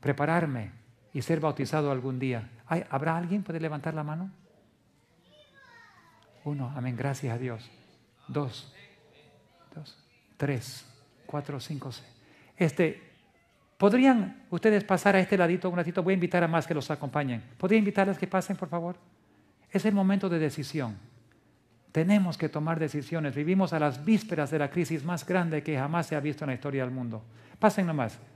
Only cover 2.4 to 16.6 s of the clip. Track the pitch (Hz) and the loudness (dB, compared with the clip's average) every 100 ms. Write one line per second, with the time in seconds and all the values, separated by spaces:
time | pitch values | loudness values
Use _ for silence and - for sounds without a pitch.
2.4 | 107 - - 165 - 135 156 165 175 202 | -6 -16 -6 -6 -4 -4 -2 -4 -2 -4
3.4 | 196 165 160 147 139 156 151 156 190 - | -4 -6 -6 -6 -6 -6 -6 -6 -10 -14
4.4 | _ _ _ _ _ _ _ _ _ 605 | _ _ _ _ _ _ _ _ _ _
5.4 | 571 539 539 480 466 - _ _ _ - | _ _ -20 -20 -20 -20 _ _ _ -14
6.4 | 147 147 127 143 127 123 139 135 127 117 | -8 -6 -6 -6 -6 -4 -4 -4 -4 -4
7.4 | 127 113 - - - _ _ _ - 135 | -6 -8 -14 -20 -20 _ _ _ -8 -6
8.4 | 139 - - - - _ _ _ - _ | -6 -8 -18 -20 -20 _ _ _ -20 _
9.4 | _ _ _ - 151 - _ _ _ _ | _ _ _ -18 -18 -20 _ _ _ _
10.4 | 139 131 - - - - _ _ - 147 | -2 -2 -6 -14 -18 -20 _ _ -10 -8
11.4 | 143 143 - 147 135 120 - - _ - | -6 -10 -8 -10 -10 -14 -18 -20 _ -20
12.4 | - - 170 - 165 - - _ _ _ | -20 0 0 4 0 0 -14 _ _ _
13.4 | _ _ _ _ 202 240 269 247 190 - | _ _ _ _ 4 8 6 6 2 -6
14.4 | - 175 220 208 - 185 202 190 185 196 | -8 0 4 4 4 2 6 4 4 4
15.4 | 175 175 185 175 170 180 175 190 175 180 | 4 2 0 0 -2 0 2 2 2 2
16.4 | 170 165 | 4 2